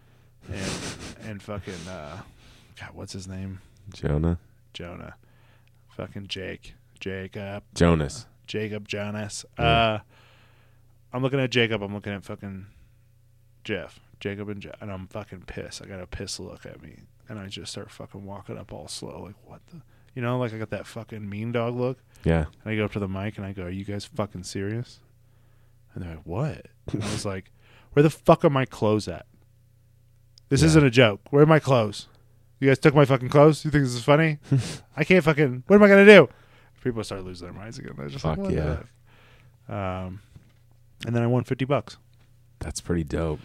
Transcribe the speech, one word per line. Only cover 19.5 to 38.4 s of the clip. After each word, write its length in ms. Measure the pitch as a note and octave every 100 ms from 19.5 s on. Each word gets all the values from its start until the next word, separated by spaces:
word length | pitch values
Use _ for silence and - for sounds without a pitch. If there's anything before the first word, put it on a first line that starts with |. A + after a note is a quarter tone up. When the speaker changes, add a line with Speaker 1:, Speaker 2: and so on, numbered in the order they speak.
| D#3+ -
Speaker 1:
the?" 140 | E3+ - _ _ -
You 60 |
know, 160 | A#2+ B2+
like, 140 | B2
I 40 | A2
got 120 | A2
that 140 | G2+ -
fucking 420 | A#2 A2 A2 G2+
mean 220 | G2+ A2+
dog 220 | A#2+ A#2 B2
look. 220 | B2 C3 _ -
Speaker 2:
Yeah. 220 | E2+ E2 D2+ -
Speaker 1:
And 100 | G#2+
I 20 | G#2+
go 100 | G#2
up 60 |
to 60 | G#2+
the 80 | G2
mic 300 | F#2+ G2+ G#2
and 80 | G2
I 60 |
go, 100 | G2
"Are 60 | F2
you 140 | F#2+ G2
guys 200 | G2+ -
fucking 380 | - G2+ F2+
serious?" 560 | F#2 G2+ G2 A2+ A#2 - _ _ _ _ _ _ _ _ _
And 100 | G2+
they're 120 | F2+ D#2+
like, 100 | D#2
"What?" 420 | F2+ D3 F#2 - _ -
And 120 | G#2+
I 80 | G#2
was 140 | G#2+ G2+
like, 260 | F#2+ - _ _ - _
"Where 100 | C#3+
the 60 | D3+
fuck 340 | - - E3 E3
are 40 |
my 160 | C#3 C3
clothes 420 | - G#2+ G#2+ F#2
at? 180 | E2 - _ _ _ _ _ _ _ _ _ _ _ _
This 120 | C#3
Speaker 2:
Yeah. 60 | D#3+
Speaker 1:
isn't 180 | D#3 C#3
a 40 |
joke. 320 | A#2 A#2 G2 -
Where 140 | C#3+
are 20 | D3+
my 120 | D#3
clothes? 480 | C3 C3 G#2+ - - _ _ _ _ _
You 80 | C3+
guys 80 | C3+
took 140 | D#3+
my 120 | C#3+ C3+
fucking 240 | C3+ B2
clothes? 340 | C#3+ D3 D3 D3+
You 60 |
think 140 | D3 C3
this 80 | A#2+
is 80 |
funny? 360 | A#2 D3+ D#3+ D3 - C#3 -
Speaker 2:
<laughs> 300 | - - -
Speaker 1:
I 60 | D3+
can't 180 | F3+
fucking, 400 | D3+ D3 C#3+ B2+ -
what 100 | G3+
am 60 |
I 40 | G#3
gonna 180 | G3 G3+
do?" 220 | G3+ C3 - - - - _
People 200 | B2+ A2+
start 200 | G2+ G2
losing 240 | F#2 F2 F2
their 60 | F2
minds 220 | G#2+ C3
again. 140 | - -
They're 120 | C#2+
just 160 | C#2 D#2+
like, 100 |
Speaker 2:
Fuck 80 | D#2